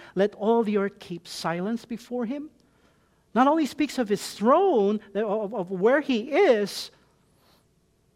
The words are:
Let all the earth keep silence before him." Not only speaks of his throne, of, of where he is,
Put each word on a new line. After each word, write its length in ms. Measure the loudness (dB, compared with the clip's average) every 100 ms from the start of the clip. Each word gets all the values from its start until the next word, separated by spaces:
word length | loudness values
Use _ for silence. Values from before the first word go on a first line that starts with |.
| -6
Let 220 | 0 0 0
all 260 | 2 2
the 160 | 2 0
earth 220 | -2 -6
keep 280 | -14 -14 -14
silence 580 | -8 -6 -4 -4 -6 -8
before 400 | -14 -10 -8 -6
him." 240 | -8 -12 _ _ _ _ _ _ _ _
Not 140 | 2 4
only 180 | 2 0
speaks 320 | -2 -4 -2
of 120 | -2
his 240 | -4 -4
throne, 680 | -2 4 4 4 4 2 0 -4 -6
of, 380 | -2 -4 -4
of 180 | -6 -6
where 300 | 0 2 2
he 300 | 2 -2 0
is, 600 | 4 4 4 0 -6 -14 -18 _ _ _ _ _ _ _ _ _ _ _